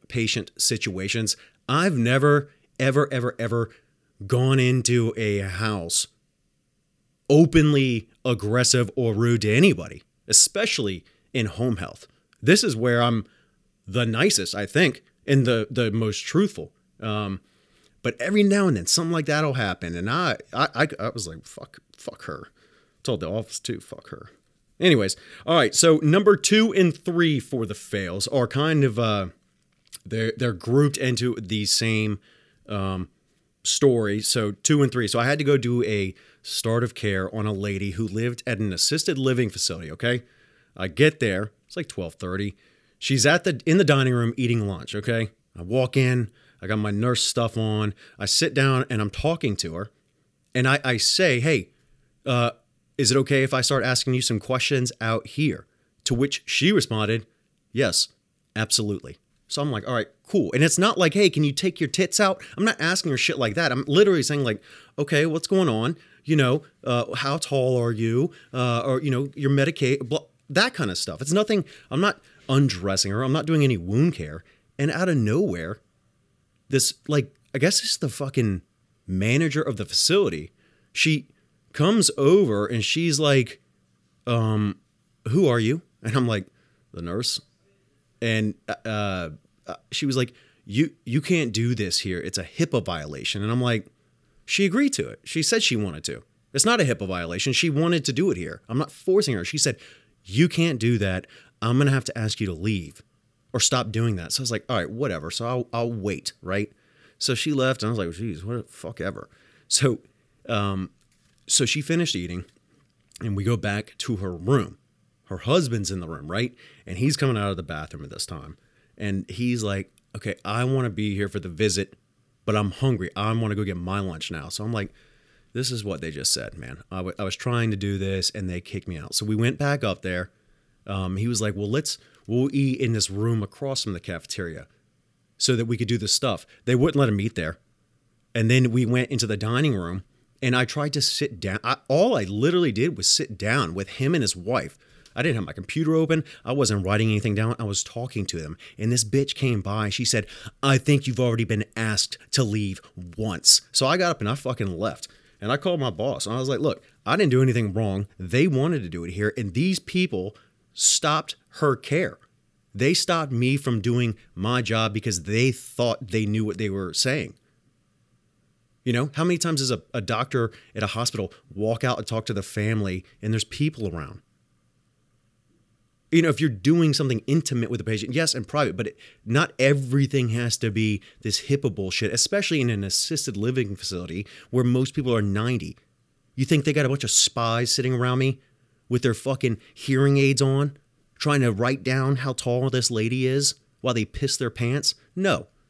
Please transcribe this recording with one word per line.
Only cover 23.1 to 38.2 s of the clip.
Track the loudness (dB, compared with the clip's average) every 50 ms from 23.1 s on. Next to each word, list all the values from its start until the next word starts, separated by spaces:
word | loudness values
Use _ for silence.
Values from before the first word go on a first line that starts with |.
| -4 -4
the | -4 -4
office | -4 -6 -6 -6 -10 -10
too, | -8 -8 -8 -8
"Fuck | -10 -16 -18 -18 -16 -16
her." | -18 -18 -18 -20 -20 _ _ _ _ _ _ _ _ 2
Anyways, | 4 6 6 6 4 2 -2 -6 -10 -20 -20 -10 -2 0
all | 2
right. | 4 4 4 4
So | 6 8 8 8 6 6
number | 4 4 6 8 6 6 6
two | 6 4 6 6 6 6 6
and | 4 4 4 2
three | 0 -4 -2 0 2 4 4 2 0
for | -2 -2 -4 -4 -4
the | -4 -6
fails | -10 -10 -6 -4 -4 -4 -4 -4 -4 -4 -2
are | 0 0 0
kind | 2 0 0 2 2 4 4 4
of, | 2 2 2
uh, | 0 2 2 0 -2 -4 -8 _ _ _ _ _ _ _ _ _ _ _ -16 -14 -10
they're, | -6 -4 -2 -2 -2 -2 0
they're | -2 -2 -2
grouped | -2 -2 2 4 6 4 4 2 0
into | -2 0 0 0 0 -2 -2 -4
the | -4 -4 -2 -2 0
same, | 0 0 2 2 2 2 2 0 0 -2 -4 _ _ _ _ _ _ _ _ _ -8
um, | -6 -4 -4 -4 -4 -6 -8 -10 _ _ _ _ _ _ _ _ _ _ -4
story. | -2 0 4 4 4 4 4 2 0 0 -2
So | 0 0 0 0 0 -2
two | -2 0 2 4 4 6 4
and | 4
three. | 2 0 -2 0
So | 0 0
I | 2
had | 2 0 0
to | 2
go | 4 4 4
do | 4 2 0 0 0
a | 0 0 0 -2 -2 -6 _ -16 _ _ _ -12
start | -8 -6 -4 -2 0 0 0 0
of | -2 -4
care | -4 -2 -2 0 0 -2 -4 -4
on | -4 -2
a | -2 -2
lady | -2 -2 -2 -4 -2 -4 -4
who | -4 -4 -4 -4
lived | -2 -2